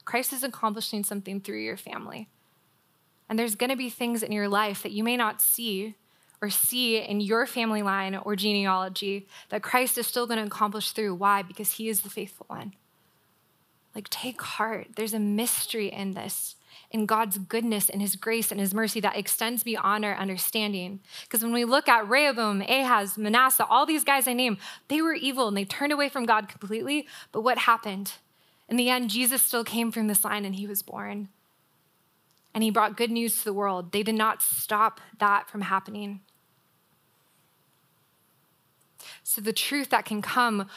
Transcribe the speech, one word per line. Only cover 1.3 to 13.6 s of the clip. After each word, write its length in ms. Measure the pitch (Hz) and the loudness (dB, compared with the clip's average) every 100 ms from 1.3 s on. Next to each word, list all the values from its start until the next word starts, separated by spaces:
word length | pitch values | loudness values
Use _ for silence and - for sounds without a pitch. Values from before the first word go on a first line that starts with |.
| 196 | -8
through 220 | 196 214 | -8 -8
your 120 | 220 196 | -6 -8
family. 540 | - - 214 - 220 _ _ _ _ _ _ _ _ _ - | -10 -12 -12 -14 -16 _ _ _ _ _ _ _ _ _ -4
And 120 | 220 | -2
there's 160 | 233 208 | 0 0
gonna 200 | 247 262 | -2 -2
be 140 | 247 | -4
things 320 | - 240 233 | -4 -2 -2
in 100 | 214 | -2
your 160 | 208 202 | -2 0
life 360 | 202 214 196 | 2 2 -2
that 80 | 202 | -6
you 120 | 202 | -2
may 140 | 226 247 | 0 0
not 240 | 214 - | 0 0
see 540 | - - 233 190 220 208 _ _ _ _ | 0 0 -2 -4 -6 -10 _ _ _ _
or 120 | 208 | -4
see 480 | 196 - 247 247 220 | 0 0 2 2 2
in 200 | - 202 | 0 -2
your 280 | 202 226 247 | 0 0 0
family 340 | 240 226 214 | 0 0 0
line 320 | 202 196 190 | 0 0 -2
or 220 | 196 208 202 | -4 -4 -2
genealogy 880 | 208 202 196 185 190 185 202 196 196 - - | 2 2 2 2 0 -4 -4 -4 -8 -18 -8
that 140 | 208 | -6
Christ 340 | - 254 254 247 | 2 2 4 0
is 80 | 226 | -2
still 220 | 247 240 | -2 -2
gonna 160 | 226 | -2
accomplish 480 | 208 - 208 214 - | -2 0 -2 0 -4
through. 240 | - 208 180 | -2 -2 2
Why? 260 | 196 202 | 4 2
Because 300 | 185 190 202 | 0 -6 -4
he 180 | - 220 | -2 -2
is 120 | 208 | -2
the 100 | 202 | -2
faithful 340 | - 208 - - | -6 -12 -12 -14
one. 280 | - 220 - _ _ _ _ _ _ _ _ | -12 -12 -16 _ _ _ _ _ _ _ _